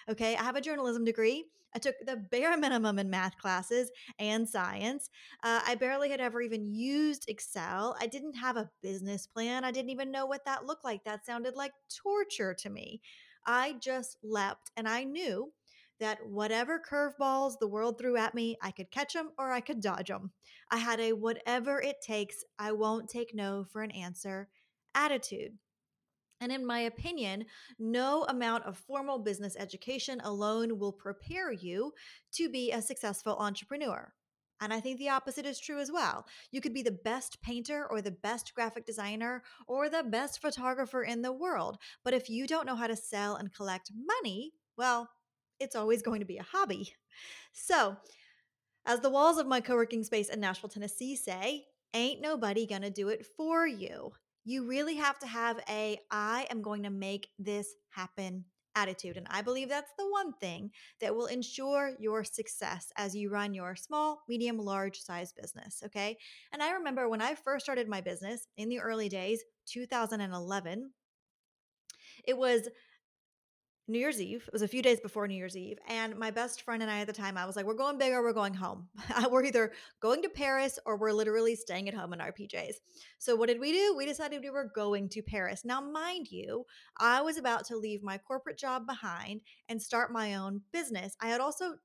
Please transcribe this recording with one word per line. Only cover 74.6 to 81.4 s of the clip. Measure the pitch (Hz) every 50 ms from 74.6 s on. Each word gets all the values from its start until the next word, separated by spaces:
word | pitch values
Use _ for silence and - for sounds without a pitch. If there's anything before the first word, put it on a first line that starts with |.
a | 214 196
few | - 254
days | 254 254 240 226
before | 226 202 - 220 208
New | 196 196
Year's | 190 180 185 185
Eve. | 190 180 - 214 - - -
And | 226 226 226 220 220 220
my | 226 220
best | 208 233 240 240 240 -
friend | - - 233 226
and | 226 214
I | 208 208
at | 208
the | 214 208
time, | 214 202 196 190 185
I | 180
was | 190 190
like, | 208 190
"We're | 208
going | 220 226 269 285 285
big | 269 269 262
or | 254 247
we're | 233 233 226
going | 220 202 196
home. | 190 190 185 180 - 180 175 - - 202 - -
<laughs> | - 240 233 254
We're | 247 262 254
either | 277 - 233 220 220 - - - - - -
going | - 220 254 311
to | 359 359
Paris | - 277 285 269 269 269 269 262 - - -
or | - 220 202
we're | 220 220
literally | 214 214 220 214 214 226